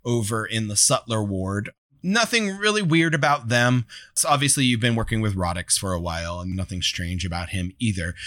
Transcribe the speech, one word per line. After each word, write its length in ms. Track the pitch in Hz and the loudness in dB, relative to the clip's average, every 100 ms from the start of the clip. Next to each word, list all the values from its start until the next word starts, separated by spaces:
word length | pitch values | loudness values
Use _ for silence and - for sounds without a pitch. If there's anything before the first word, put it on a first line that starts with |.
over 440 | 120 120 104 113 95 | -2 0 0 -2 -2
in 220 | 110 107 | -2 -2
the 80 | 104 | 2
Sutler 460 | - 131 - 110 | 4 2 0 -2
Ward. 500 | 101 95 95 101 104 - _ _ | 0 -2 0 -2 -4 -10 _ _
Nothing 540 | 180 226 226 240 202 196 | 0 2 2 2 0 0
really 260 | 214 214 | 0 2
weird 340 | 175 165 165 160 | 4 4 4 2
about 320 | 147 143 113 | 2 0 2
them. 360 | 120 123 123 113 - - | 4 4 2 0 -10 -6
So 140 | - - | -2 2
obviously, 360 | 143 143 147 | 2 2 4
you've 140 | 127 117 | 2 4
been 160 | 120 | 2
working 260 | 113 110 110 | 0 0 0
with 140 | 107 | 0
Rodix 420 | 92 87 87 - - | 0 -2 -2 -2 -2
for 160 | 98 | 0
a 60 | 87 | -2
while, 400 | 87 82 85 87 | -2 -4 -6 -6
and 160 | 92 | -6
nothing 260 | 92 92 90 | -6 -4 -4
strange 440 | - - 87 90 | -4 -4 -4 -4
about 240 | 92 85 90 | -4 -4 -4
him 240 | 95 90 - | -4 -6 -2
either. 340 | 113 92 85 - | -2 -2 -4 -8